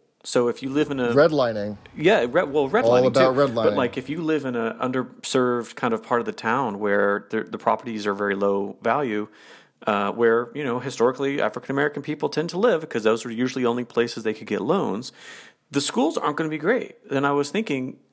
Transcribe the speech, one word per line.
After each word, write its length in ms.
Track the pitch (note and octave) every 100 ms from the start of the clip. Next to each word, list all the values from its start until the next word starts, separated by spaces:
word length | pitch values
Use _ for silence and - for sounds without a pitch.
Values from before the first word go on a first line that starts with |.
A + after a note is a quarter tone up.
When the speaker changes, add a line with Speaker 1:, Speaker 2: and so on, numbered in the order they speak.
| _ _ -
Speaker 1:
So 240 | B2+ A#2+
if 120 | A#2
you 80 | C3
live 220 | C#3 C#3
in 80 | C#3
a 140 | A#2+
Speaker 2:
Redlining. 640 | B2 D#3+ D3 A#2+ G#2+ G#2 G2 - -
Speaker 1:
Yeah, 320 | D#3 G#3 A#2+
re-, 140 | D3
well, 260 | D3 C#3+ C#3
redlining 140 | G3+
Speaker 2:
All 240 | A#2 B2 B2+
about 260 | C3+ C3
Speaker 1:
too. 60 | B2+
Speaker 2:
redlining. 160 | C#3 A#2
Speaker 1:
But, 180 | A2+ G#2
like, 220 | B2 C3+
if 120 | B2+
you 120 | D#3+
live 220 | D#3+ D#3
in 140 | C3 A#2+
an 200 | A2+ -
underserved 960 | B2+ B2+ B2 - - C3 B2 A#2+ A2 -
kind 180 | B2
of 100 | A2
part 160 | - A#2+
of 60 | A2
the 80 |
town 460 | - A2+ B2+ B2 G2+
where 460 | G#2 G2+ G2+ G2+ -
the, 120 | A2
the 140 | - A2+
properties 480 | - A2 B2 G#2+ G#2
are 80 |
very 220 | G2+ G2+ G2
low 420 | G2+ G2 G2+ -
value, 480 | A#2 C3 C3+ G#2+ G#2 - - - _ _ -
uh, 240 | G2+ G2+
where, 380 | A2 A#2 A2+ A#2+
you 120 | C#3 C#3
know, 140 | B2
historically 600 | C3 A#2 A#2 B2+ C#3 C#3
African-American 640 | G#2+ B2 - C#3 D3 D3
people 240 | C#3+ D3+ D3+
tend 220 | D3+ E3
to 80 | F3
live 300 | A#3 E3 -
'cause 140 | A#2
those 220 | G#2+ A2+ B2
are 60 |
usually 320 | A2+ B2+ C3
the 60 | A#2+
only 160 | A#2+ A#2+
places 380 | - A#2 A#2
they 100 | A2
could 140 | G#2+ G#2
get 120 | G2+
loans, 540 | G#2 F#3 A#2+ G2 C3 - - - - _ _
the 80 | C#3+
schools 380 | - A3 D4+ E4
aren't 180 | D3+ D3
gonna 140 | D#3+
be 80 | D#3
great. 400 | D#3+ B3+ - - -
And 160 | C3+ C#3+
I 60 |
was 200 | C#3+ C#3+
thinking, 440 | G3 A3 C3+ C3 - _